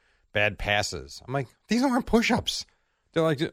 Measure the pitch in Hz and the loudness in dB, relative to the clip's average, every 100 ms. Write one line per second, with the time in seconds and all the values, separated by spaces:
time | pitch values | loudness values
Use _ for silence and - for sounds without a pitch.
0 | _ _ _ 104 104 92 101 104 101 82 | _ _ _ 0 0 0 0 0 0 -6
1 | 69 - - 135 127 _ - 226 277 240 | -12 -16 -6 -6 -6 _ -2 0 2 0
2 | - 226 214 226 - - - _ _ _ | 2 2 4 0 0 -6 -10 _ _ _
3 | _ 165 160 131 123 | _ 0 0 0 -4